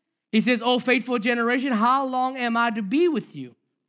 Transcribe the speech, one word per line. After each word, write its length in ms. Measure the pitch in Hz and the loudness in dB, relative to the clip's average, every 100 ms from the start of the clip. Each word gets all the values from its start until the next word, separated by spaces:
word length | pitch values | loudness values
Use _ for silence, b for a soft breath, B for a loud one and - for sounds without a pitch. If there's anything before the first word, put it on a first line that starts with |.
| _ _ _ | _ _ _
He 100 | 220 | 2
says, 220 | 196 240 | 2 0
"O 160 | 233 247 | 2 0
faithful 400 | 262 247 226 240 | 2 0 0 -2
generation, 540 | 226 240 233 254 269 | 0 0 0 0 0
how 320 | 220 233 269 262 | 0 2 2 0
long 300 | 254 254 262 | -2 -2 -2
am 200 | 240 233 | -2 0
I 140 | 233 | 0
to 120 | 226 | -2
be 260 | 190 277 349 | -2 2 2
with 260 | 254 - | 0 -6
you?" 200 | 143 123 - _ _ | -12 -16 -18 _ _